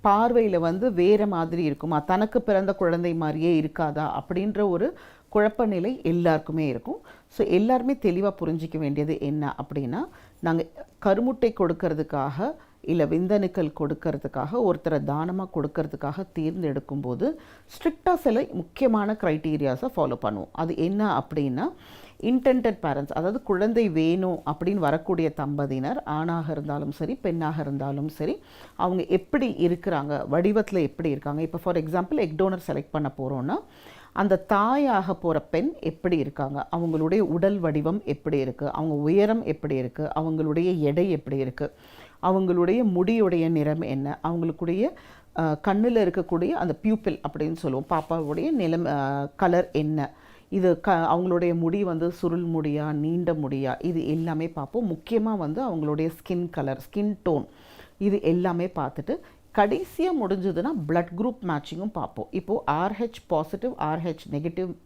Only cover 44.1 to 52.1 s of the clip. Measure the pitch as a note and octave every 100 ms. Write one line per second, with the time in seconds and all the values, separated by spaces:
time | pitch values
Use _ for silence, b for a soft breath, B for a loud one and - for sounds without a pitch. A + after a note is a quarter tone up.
44.1 | - D#3+ E3+ E3 D#3+ E3+ F3+ B3 - B
45.1 | B B - D#3+ D3+ - G3+ A#3 A#3 F#3+
46.1 | F3 E3+ E3+ F3+ E4 F3 D#3+ G#3+ G#3+ G#3+
47.1 | - - D3+ D3+ E3 D#3 C3 D3 E3 D#3
48.1 | E3 D3+ D3+ D4+ D4 F3 E3 E3 C#3+ C3+
49.1 | C#3 C#3 - F#3 E3+ F3+ D#3 D3+ D#3 C#3
50.1 | B B B B G3 F#3 E3+ G3+ F3 E3
51.1 | E3+ F3+ F3 F3 E3+ E3 G3 G3 D#3+ E3+